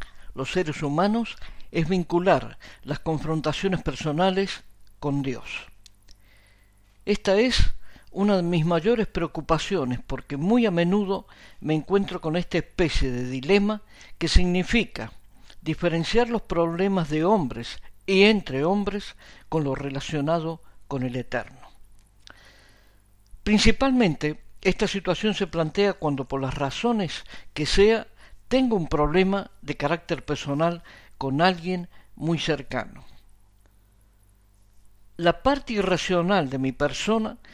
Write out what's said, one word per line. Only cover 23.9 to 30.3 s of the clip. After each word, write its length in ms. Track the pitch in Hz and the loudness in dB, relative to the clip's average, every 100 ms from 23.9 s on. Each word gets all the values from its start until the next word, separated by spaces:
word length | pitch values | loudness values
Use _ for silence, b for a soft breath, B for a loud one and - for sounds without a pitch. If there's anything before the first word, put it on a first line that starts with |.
| 254 196 139 151 156 - - | 4 2 2 -4 -6 -14 -2
esta 260 | 190 - 208 | -2 0 -2
situación 460 | 202 180 165 214 | -2 -2 -2 -2
se 140 | 180 180 | -2 -2
plantea 460 | 165 156 202 202 | -2 -2 0 0
cuando 340 | - 151 139 131 | 0 -2 -2 -4
por 140 | 135 | -4
las 120 | 131 | -4
razones 680 | 131 139 - 240 220 170 - - B B | -2 -4 -2 0 0 -2 -6 -12 B B
que 120 | - 147 | -6 2
sea, 420 | - 214 226 - - b - - | 6 6 4 -2 -20 b -18 0
tengo 280 | 262 254 208 | 2 2 0
un 120 | 156 | 0
problema 640 | 151 147 175 190 196 - - | 2 4 4 4 0 -4 -14
de 160 | 147 - | -10 -4
carácter 480 | 143 165 - 160 | -2 -2 -2 -6
personal 580 | - | -4